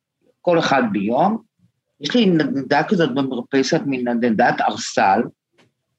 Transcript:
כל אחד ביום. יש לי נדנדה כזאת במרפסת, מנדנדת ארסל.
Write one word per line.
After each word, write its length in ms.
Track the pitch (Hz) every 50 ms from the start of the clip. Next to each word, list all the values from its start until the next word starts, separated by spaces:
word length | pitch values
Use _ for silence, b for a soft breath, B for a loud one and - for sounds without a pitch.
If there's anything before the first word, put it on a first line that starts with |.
| _ _ _ _ _ _ _ _
כל 180 | - 175 170 165
אחד 240 | 160 - 143 131 123 107
ביום. 460 | 98 104 95 107 120 139 175 202 226 226 - _ _ _ _ _ _ _ _ _ _ -
יש 140 | 143 143 -
לי 100 | 247 220
נדנדה 580 | 190 170 156 147 131 127 139 131 117 143 147 156
כזאת 300 | - 208 170 160 131 120
במרפסת, 680 | 139 135 131 127 120 120 - 139 135 131 - 170 156 -
מנדנדת 760 | 143 135 127 123 120 120 113 120 120 107 107 123 143 147 -
ארסל. 600 | - - 104 110 - - - 123 110 95 95 110 - - - _ _ _ _ _ _ _ _ _ _ _ _